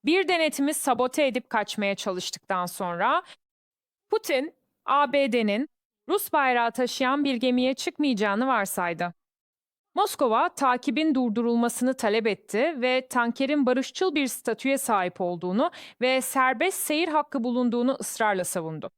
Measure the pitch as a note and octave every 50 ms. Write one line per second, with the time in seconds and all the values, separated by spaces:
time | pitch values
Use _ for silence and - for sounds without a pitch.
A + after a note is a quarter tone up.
0 | - - E4 F#4+ F#4 D4+ F4+ E4 D#4+ D4+ - - C#4 C#4+ D#4 - - C#4 B3 A#3
1 | B3 B3+ - D#4 D4 C4 G#3 B3 - _ - A3 G3+ - - - G#3 G3 G3 -
2 | - G#3 F#3 F3+ F3+ - - - _ _ G3 F3+ F3+ F3 - - G3 F3 E3+ E3+
3 | G3 A#3+ D4 F4 F4+ - - _ _ _ _ _ _ _ _ _ _ _ _ _
4 | _ _ G#4+ A4 - - D4 B3+ C#4 E4+ _ _ _ _ _ _ _ - C4+ C#4+
5 | D4 B3+ C4+ C#4+ C#4 B3 G#3+ A#3+ A3 G#3 G3+ A3 D4 - _ _ _ _ _ _
6 | _ - F4 G#4+ - - - D4+ C#4 C4 B3 A#3+ A#3 A#3 A3+ - B3+ A#3+ - -
7 | C4 B3+ C4+ D4 C#4+ C#4 C4 A#3 B3+ B3+ B3 B3 B3+ B3+ C4+ - - F4+ - -
8 | D4+ C#4 A#3+ F#3+ G#3+ G#3 G3 G#3+ B3+ C4+ C4 A3 G3 F#3+ - G3+ F3+ F3 E3+ D#3+
9 | F3 F3 E3+ _ _ _ _ _ _ _ _ _ _ _ _ _ _ _ _ F4
10 | G#4 G4+ - - D4 A#3 A3 A#3+ D#4+ F4+ _ - C#4+ B3+ B3 B3 - C#4+ A3+ D4+
11 | D#4 D#4+ C4+ C4 B3 A#3+ G3+ A#3 A#3 A#3 A#3 A#3 A#3 A#3+ - - B3 B3+ C4 C4
12 | - G#3 G#3 A3+ G#3+ A3+ G3 - _ - - G#3+ C4 E4+ E4 B3+ A#3+ B3+ B3+ C4
13 | B3+ - - B3 A#3 A#3 A#3 - C4+ C4 D4+ D4 C4+ B3 B3+ C4 C4 - _ -
14 | F#4+ F#4+ D4 D4+ C#4 B3 - - - A#3+ A3 G#3 - C4+ C#4 C4+ - - A3 G3
15 | F3+ F3+ - - F#3+ F3 F3+ E3+ F3 F3+ F#3 A3 D4 F4 - - - - - _
16 | A#3+ B3+ C4 C4 B3 - - C#4 C4 C4 C4 A3 E4 F#4+ - - - - D#4 D4+
17 | F4 F4 D4+ D#4 D4 _ - C4+ A3+ B3 A#3 B3+ B3 A#3+ A3 A#3+ A#3+ B3+ C4+ -
18 | - - - - A3+ G#3+ G3+ F#3 F3+ - - F#3 D#3+ D#3+ D#3+ D3+ - - _